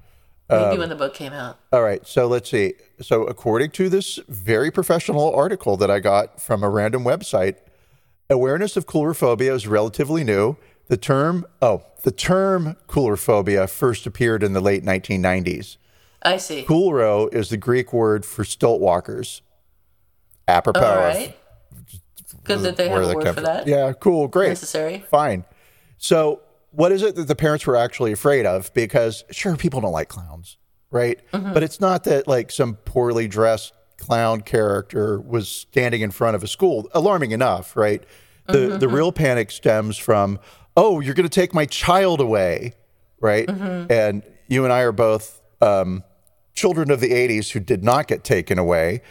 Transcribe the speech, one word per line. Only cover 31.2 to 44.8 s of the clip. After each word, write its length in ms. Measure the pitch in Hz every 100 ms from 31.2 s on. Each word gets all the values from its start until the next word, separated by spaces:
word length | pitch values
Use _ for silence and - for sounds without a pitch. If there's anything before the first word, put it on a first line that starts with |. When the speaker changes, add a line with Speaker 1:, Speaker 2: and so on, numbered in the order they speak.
| _
Speaker 1:
Mm-hmm. 220 | 196 190
Speaker 2:
But 100 | 160
it's 160 | 156 -
not 240 | 190 180 -
that, 220 | 139 143
like, 240 | 127 117
some 240 | - 120 107
poorly 520 | - 127 120 117 110
dressed 460 | 104 113 110 - _ _ -
clown 440 | 131 117 113 113
character 800 | - 117 104 101 104 107 107 101
was 260 | 123 120 98
standing 540 | - - 131 123 113
in 100 | 107
front 240 | - 117 101
of 80 |
a 40 | 104
school. 420 | - 185 117 -
Alarming 380 | 165 196 180 120
enough, 440 | 113 123 90 - 113
right? 260 | 104 104 - - _ _ -
The, 100 | 139
Speaker 1:
Mm-hmm. 220 | 127 190
Speaker 2:
the 100 | 131
real 240 | 135 175
panic 380 | 165 139 120 -
stems 460 | - 123 110 107 101
from, 400 | - 104 98 98 - - _ 165
"Oh, 240 | 214 160
you're 140 | 139 143
gonna 140 | 170
take 240 | 190 180
my 120 | 160 147
child 540 | - - 185 190 156
away," 540 | 120 104 90 - 120 - _ _ _ -
right? 260 | 110 107 143
Speaker 1:
Mm-hmm. 420 | 196 190 180 170
Speaker 2:
And 340 | 117 107 101 - - -
you 160 | 127 127
and 80 |
I 80 | 123